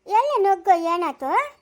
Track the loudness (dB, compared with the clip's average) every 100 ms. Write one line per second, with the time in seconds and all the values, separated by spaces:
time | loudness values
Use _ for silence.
0 | -2 0 0 0 0 0 2 2 2 -2
1 | -4 -6 -2 -2 -2 -12